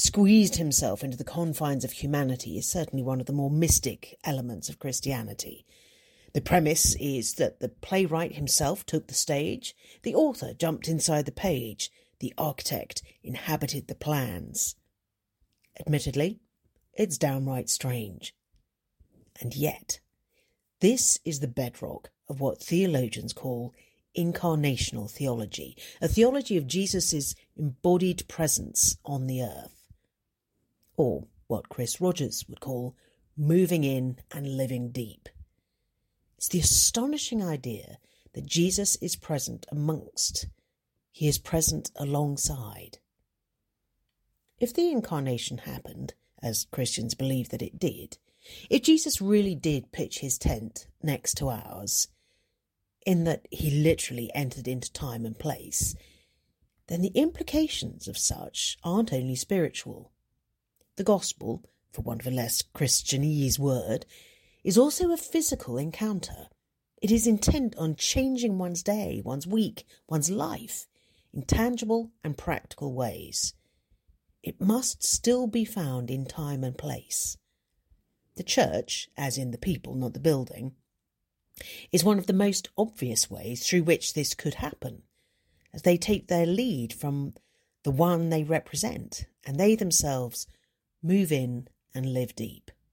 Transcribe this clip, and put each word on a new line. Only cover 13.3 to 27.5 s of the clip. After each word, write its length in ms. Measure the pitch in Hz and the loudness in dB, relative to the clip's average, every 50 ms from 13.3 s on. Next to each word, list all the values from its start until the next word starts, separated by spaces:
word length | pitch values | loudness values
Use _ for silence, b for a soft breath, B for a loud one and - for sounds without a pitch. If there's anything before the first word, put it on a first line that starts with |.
| 123 - - 165 156 - 143 131 - 139 - - | -10 -8 -4 -4 -2 -2 -2 -4 -4 -6 -8 -10
the 60 | - | -12
plans. 800 | - - 147 151 139 127 113 90 87 - - - - - - - _ _ _ _ _ _ _ _ _ _ _ _ _ _ _ _ _ _ _ _ - | -6 -4 -2 0 0 0 -2 -4 -6 -8 -6 -4 -4 -4 -4 -6 _ _ _ _ _ _ _ _ _ _ _ _ _ _ _ _ _ _ _ _ -8
Admittedly, 600 | - 156 151 139 - 143 127 139 156 190 220 - _ _ _ _ _ _ _ _ _ _ _ | -2 -2 -2 0 -2 -2 -2 0 0 0 -2 -6 _ _ _ _ _ _ _ _ _ _ _
it's 240 | - 214 185 151 - | 0 0 0 0 0
downright 500 | 160 143 135 135 135 135 131 127 - - | 0 0 0 0 -2 -2 -2 -2 -2 -2
strange. 680 | - - - 127 123 120 110 101 87 - - - - _ _ _ _ _ _ _ _ _ _ _ _ _ _ _ _ _ _ _ - - | -2 -2 -2 -2 -2 -2 -4 -8 -10 -12 -14 -16 -16 _ _ _ _ _ _ _ _ _ _ _ _ _ _ _ _ _ _ _ -12 -10
And 160 | - 117 107 | -8 -6 -2
yet, 460 | 139 147 - - - - - - - _ _ _ _ _ _ _ _ _ _ _ _ _ _ _ _ | -2 -2 -2 -2 -4 -8 -8 -8 -8 _ _ _ _ _ _ _ _ _ _ _ _ _ _ _ _
this 400 | 180 202 254 247 - - - - - | 4 6 6 6 4 4 2 2 0
is 140 | 170 151 135 | -4 -4 -2
the 60 | 147 | -4
bedrock 640 | 123 - 139 127 123 - - - - - - - - _ _ _ | -4 -2 -4 -4 -4 -6 -8 -10 -10 -10 -12 -14 -18 _ _ _
of 140 | - 143 135 | -10 -4 -2
what 220 | - 131 - - | 0 -2 -2 -2
theologians 720 | - - 170 180 190 180 151 127 127 113 - 117 110 117 - | -2 0 2 4 4 4 4 2 0 0 -4 -6 -8 -8 -10
call 400 | - - 131 123 120 123 120 b b b b b b b _ - | -8 -6 -6 -4 -4 -6 -8 b b b b b b b _ -2
incarnational 960 | 175 170 170 170 - 175 170 160 151 147 143 127 - - - - 113 101 107 | 0 0 0 0 0 0 0 2 2 2 2 2 0 -2 -4 -4 -6 -8 -8
theology, 640 | - - 143 131 120 117 107 - - - 71 64 - B B B B B | -6 -4 -2 -2 -2 -2 -4 -6 -8 -10 -12 -14 -16 B B B B B
a 40 | 175 | -2
theology 520 | 165 - 214 226 254 269 285 - - 202 165 | 2 6 6 6 6 4 2 0 0 0 0
of 80 | 139 | 0
Jesus' 680 | 123 151 190 196 185 - 180 - - 165 147 139 - - b b b | 0 0 0 0 0 0 0 0 0 0 0 -2 -4 -6 b b b